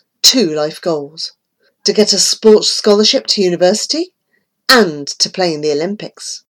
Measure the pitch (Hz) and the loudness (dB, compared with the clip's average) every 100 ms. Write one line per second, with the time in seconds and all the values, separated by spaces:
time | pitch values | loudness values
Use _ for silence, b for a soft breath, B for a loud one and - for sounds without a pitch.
0 | _ _ - 254 175 151 151 165 180 156 | _ _ 0 2 0 0 -4 -4 -4 -4
1 | 143 160 - _ _ _ _ _ - 202 | -6 -12 -14 _ _ _ _ _ -4 0
2 | 208 190 - - 220 214 - - 214 202 | 2 2 0 2 4 4 4 -2 2 2
3 | 214 262 - - 180 175 180 214 - 302 | 2 0 -2 0 0 2 2 0 -4 -6
4 | 359 _ _ _ _ _ - 254 180 147 | -6 _ _ _ _ _ 0 2 2 -2
5 | 139 - 170 - 180 151 151 147 175 208 | -10 -6 -6 -2 -4 -2 -2 -2 -4 -6
6 | 165 - - - _ | -12 -16 -16 -16 _